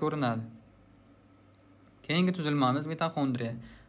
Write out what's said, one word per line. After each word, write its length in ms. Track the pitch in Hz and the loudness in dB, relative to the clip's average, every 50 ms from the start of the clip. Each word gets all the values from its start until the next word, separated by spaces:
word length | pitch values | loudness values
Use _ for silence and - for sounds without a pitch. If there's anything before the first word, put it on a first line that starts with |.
ko'rinadi. 600 | 156 156 156 151 135 120 113 110 110 - - - - - - - - - - - - - - - - - - - - - - - - - - - - - - - - - | -2 -2 0 0 0 0 0 -2 -4 -8 -12 -20 -20 -20 -20 -20 -20 -20 -20 -20 -20 -20 -20 -20 -20 -20 -20 -20 -20 -20 -20 -20 -20 -20 -20 -20 -20 -20 -20 -12 -6 -2
Keyingi 220 | 151 175 185 185 180 | 2 2 2 2 2
tuzilmamiz 520 | 180 151 151 147 147 131 123 127 147 147 156 | 0 0 0 2 4 4 4 4 2 -2 -4
mitoxondriya. 600 | 165 156 165 160 - 151 139 135 123 120 120 117 117 117 - - - - - | -2 -2 -2 -2 0 0 0 0 0 -2 -2 -4 -6 -8 -12 -16 -20 -20 -20